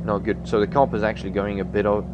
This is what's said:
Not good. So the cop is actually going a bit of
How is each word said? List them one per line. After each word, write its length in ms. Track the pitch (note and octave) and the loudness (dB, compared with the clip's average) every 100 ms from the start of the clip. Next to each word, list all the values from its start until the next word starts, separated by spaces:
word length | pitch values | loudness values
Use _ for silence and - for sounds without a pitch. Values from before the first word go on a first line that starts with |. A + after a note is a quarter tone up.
Not 200 | - G2+ | -2 -2
good. 240 | A2 F#2+ - | 0 -2 0
So 100 | A2+ | 0
the 80 | G#2 | 2
cop 280 | C#3+ C#3 | 2 2
is 80 | A2 | 2
actually 280 | G#2+ A2 G2 | -2 -2 -4
going 300 | F#2+ G2+ G2 | -2 -2 -2
a 40 | |
bit 220 | F2+ G2+ G2+ | -2 0 2
of 180 | G#2 F#2 | 2 0